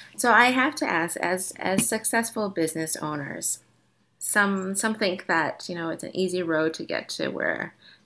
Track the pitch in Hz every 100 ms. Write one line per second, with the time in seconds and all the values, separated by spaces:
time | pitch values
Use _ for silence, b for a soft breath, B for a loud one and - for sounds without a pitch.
0 | B - 247 220 247 254 269 - - 175
1 | 170 - 175 185 185 - - 190 - 220
2 | - 226 226 220 208 196 160 160 160 -
3 | 156 151 139 - - - _ _ _ _
4 | _ - - 214 202 196 190 196 220 214
5 | 196 185 - 165 151 - - 175 165 165
6 | - - 185 180 170 160 160 160 165 -
7 | - - - - 82 62 - - b b